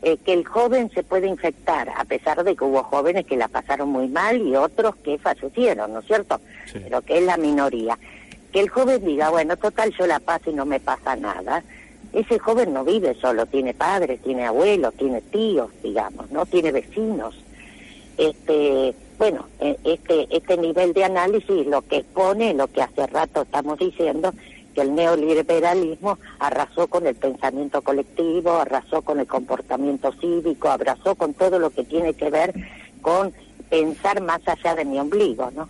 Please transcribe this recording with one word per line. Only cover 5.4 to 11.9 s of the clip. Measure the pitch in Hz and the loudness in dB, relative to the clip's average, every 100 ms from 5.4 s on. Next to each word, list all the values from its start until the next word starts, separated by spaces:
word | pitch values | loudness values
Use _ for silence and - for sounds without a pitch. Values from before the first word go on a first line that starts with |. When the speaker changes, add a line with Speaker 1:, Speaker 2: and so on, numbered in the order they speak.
| 135 180 247 127 104 | -6 0 0 0 -4
Speaker 1:
¿no | 110 | -8
es | - | 0
cierto? | 214 202 127 - - - | -2 0 -6 -6 -20 -16
Speaker 2:
Sí. | 107 | -14
Speaker 1:
Pero | 95 123 | -4 -6
que | - 160 | 0 2
es | |
la | 180 170 | 2 2
minoría. | 156 147 139 127 113 117 - - - - - | 2 2 0 -2 -4 -4 -6 -20 -20 -20 -4
Que | 185 | 0
el | 202 | 0
joven | 247 254 262 190 | 2 2 2 2
diga, | 143 156 | 0 2
"Bueno, | 165 156 175 | 2 0 0
total, | 214 - 220 - | -2 0 -2 0
yo | 180 | 0
la | 151 | 0
paso | - 165 - | 0 -4 -2
y | 156 | -4
no | 285 | -2
me | - | -2
pasa | - 131 - 131 | -2 -4 -4 -4
nada". | 104 90 98 151 - - - | -4 -6 -4 -6 -6 -20 -20